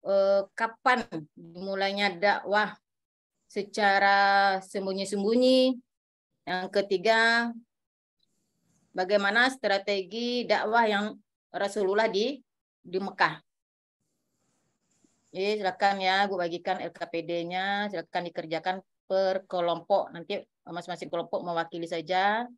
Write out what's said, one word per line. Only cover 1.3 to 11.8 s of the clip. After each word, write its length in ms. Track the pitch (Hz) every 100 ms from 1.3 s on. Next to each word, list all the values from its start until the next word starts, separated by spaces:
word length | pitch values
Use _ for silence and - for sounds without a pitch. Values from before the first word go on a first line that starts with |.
| -
dimulainya 720 | 170 170 190 196 196 202 202 175
dakwah 580 | 202 180 - 208 202 - _ _ _ _ _ _ _
secara 1080 | 208 202 - 202 196 196 196 196 196 196 190
sembunyi-sembunyi? 1200 | 190 202 190 190 196 202 202 240 254 262 254 247 _ _ _ _ _ _
Yang 220 | - 185 190 202
ketiga, 800 | 196 190 214 226 226 233 233 233 _ _ _ _ _ _ _ _ _ _ _ _ _
bagaimana 560 | 180 185 208 196 220 254
strategi 960 | 262 208 196 196 202 180 220 240 247
dakwah 400 | 190 190 196 233 226
yang 300 | 202 208 - _ _ _
Rasulullah 600 | 180 196 208